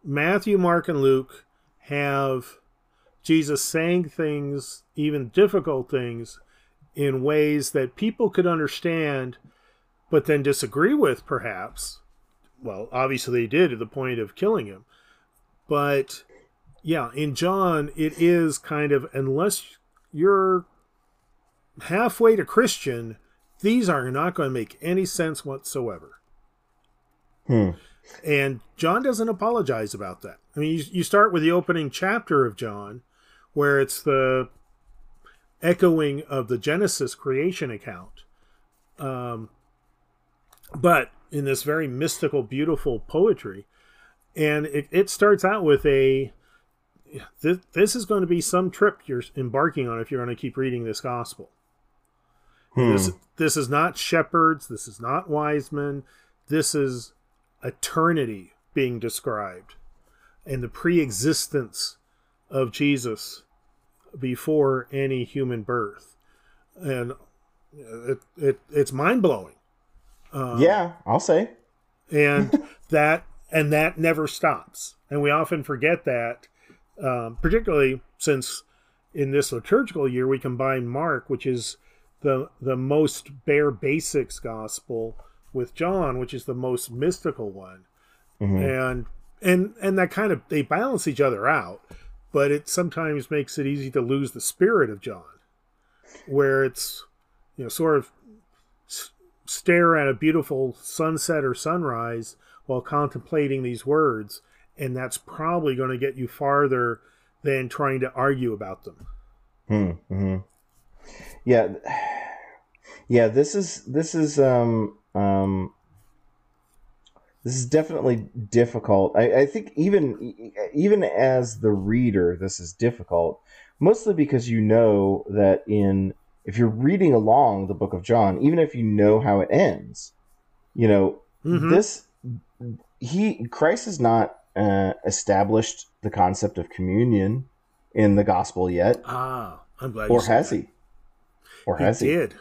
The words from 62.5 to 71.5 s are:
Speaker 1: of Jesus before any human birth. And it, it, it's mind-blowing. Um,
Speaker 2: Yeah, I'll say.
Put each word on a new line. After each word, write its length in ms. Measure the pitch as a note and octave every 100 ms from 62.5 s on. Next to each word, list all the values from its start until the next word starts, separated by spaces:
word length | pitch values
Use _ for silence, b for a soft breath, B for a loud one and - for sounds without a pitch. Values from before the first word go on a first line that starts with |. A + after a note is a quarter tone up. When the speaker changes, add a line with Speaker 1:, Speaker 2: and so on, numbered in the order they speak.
Speaker 1:
of 200 | C3+ B2+
Jesus 720 | - C#3+ C#3 A#2+ G#2+ - - _ _ _ _ _ _ _ C#3+
before 720 | B2+ B2 - D#3 C#3 C3 A#2+
any 320 | C#3 C#3 C3
human 380 | A#2 C#3+ B2+ A#2+
birth. 540 | G#2+ B2 G#2 - _ _ _ _ _ _ _ -
And 360 | E3 B2+ A#2+ C3+ _ _ _ _ _ D3
it, 420 | A#2 A2+ A#2+ C3 _ -
it, 240 | C#3+ C3+ _
it's 220 | D3 C#3
mind-blowing. 600 | C3 D#3+ B3+ F#3 A2+ F2+ _ _ _ _ _ _ _ _
Um, 280 | C#3 B2+ A#2+
Speaker 2:
Yeah, 320 | D#3+ G#3 F3 - -
I'll 120 | A#2+
say. 340 | - E3 A3+